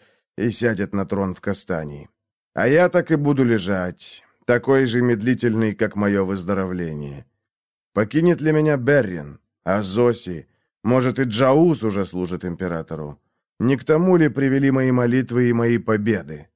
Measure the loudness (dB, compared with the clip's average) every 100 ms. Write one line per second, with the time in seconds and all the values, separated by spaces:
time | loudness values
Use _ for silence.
0 | _ _ _ -4 -4 0 -2 -2 -4 -4
1 | -4 -4 -4 -4 -8 -8 -6 -6 -6 -12
2 | -18 _ _ _ _ -2 2 4 4 2
3 | 0 0 2 2 2 2 0 -4 -4 -8
4 | -16 -18 _ _ 0 0 4 2 2 2
5 | 2 2 0 0 0 0 -2 -2 -4 0
6 | 0 0 0 -4 -4 -4 -4 -4 -6 -8
7 | -12 -14 -20 _ _ _ _ _ _ -4
8 | 0 2 2 2 0 2 2 0 2 2
9 | 0 -6 -10 -18 _ _ -4 -2 -2 2
10 | 2 0 -6 -12 -14 _ _ _ 0 2
11 | 0 -2 -2 2 4 6 4 2 -2 -2
12 | -4 -4 -6 -6 -8 -6 -6 -6 -6 -10
13 | -10 -14 _ _ _ -4 -2 0 0 2
14 | 4 4 4 2 0 2 2 2 2 2
15 | 2 0 0 0 2 2 2 0 0 0
16 | 0 -2 -4 -16 -18